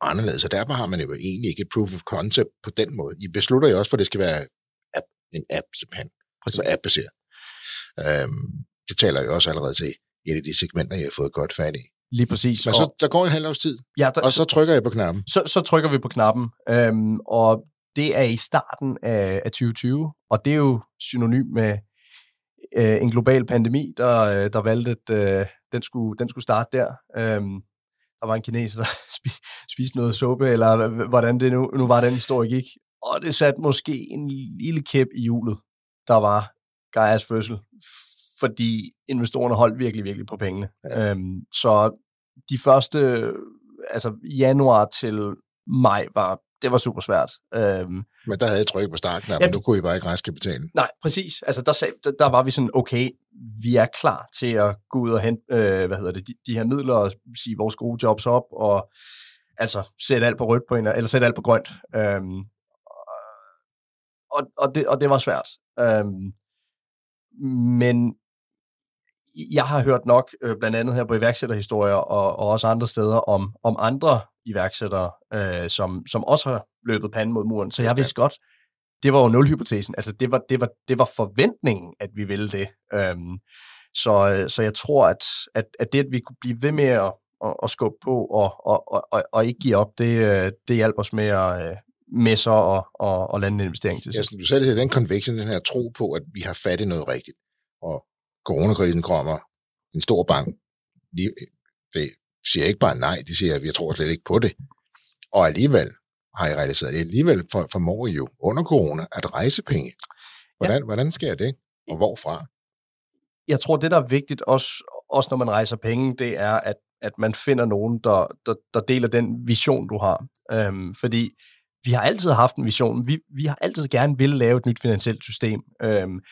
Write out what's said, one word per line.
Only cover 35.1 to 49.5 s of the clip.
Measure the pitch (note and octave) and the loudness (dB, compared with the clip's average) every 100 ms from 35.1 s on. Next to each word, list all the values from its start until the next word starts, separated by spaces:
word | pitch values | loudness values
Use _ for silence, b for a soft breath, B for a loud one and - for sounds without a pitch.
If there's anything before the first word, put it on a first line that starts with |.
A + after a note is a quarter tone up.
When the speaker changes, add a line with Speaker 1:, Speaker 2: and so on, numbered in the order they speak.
| - | 0
Speaker 2:
i | |
hjulet, | A#2 A#2 A2+ G2+ _ _ _ _ - | -2 0 -2 -6 _ _ _ _ 4
der | A#2 | 4
var | G#2 G#2 G#2 _ _ _ _ | 6 2 -2 _ _ _ _
Gaias | - G#2+ G#2+ - | 2 4 2 0
fødsel, | A2+ G#2 G#2+ _ _ - - - - - - | -4 -4 -10 _ _ -18 -16 -16 -20 -20 -4
fordi | C3 G#2+ A#2 A2+ F2+ _ - | -4 0 -2 -2 -6 _ -8
investorerne | C3 A#2 C3 B2 A2 | -4 -2 -2 0 4
holdt | A#2+ A#2 | 4 4
virkelig, | B2 G#2+ | -4 -4
virkelig | G2 G2+ G2+ | -8 -10 -10
på | G#2 | -6
pengene. | G2+ F#2+ G2 _ - | -6 -6 -8 _ -8
Speaker 1:
Ja. | - G#2 | -2 0
Speaker 2:
Øhm, | F#2+ F#2 F#2 - | 0 -4 -8 -8
så | - B2 G#2+ A2 - _ _ _ _ - | -2 4 6 4 0 _ _ _ _ -8
de | C3 | -2
første, | D3 C3+ B2+ D3+ C3+ A#2 A2+ - - - _ - - | 6 6 4 0 2 2 -2 -6 -12 -20 _ -18 -8
altså | A#2 A#2+ G#2 - C#3 | -6 -6 -8 -10 2
januar | C3 C3+ C3+ A2+ G#2+ - | 4 6 6 6 6 -2
til | A#2 G#2+ G#2 - _ _ - | -4 -4 -4 -8 _ _ -4
maj | C3+ A#2+ G2+ - - | 2 4 4 0 -2
var, | F#2+ F#2+ _ _ | -2 -4 _ _
det | B2+ | 0
var | B2 | 0
super | B2 F2+ | 0 -6
svært. | - F#2+ B1 - _ A2+ | -2 0 0 -6 _ -2
Øhm, | G#2 F#2+ F2+ F#2 G#2 b - | 0 -2 -6 -8 -10 b -8
Speaker 1:
Men | G2 | -2
der | A#2 | 0
havde | G2+ | 0
jeg | G#2+ | 0
trykket | F#2+ G2+ | -2 -4
på | D#2+ | -4
startknappen, | F2+ E2+ - D#2+ | -6 -6 -4 0
Speaker 2:
Ja. | F2+ | 0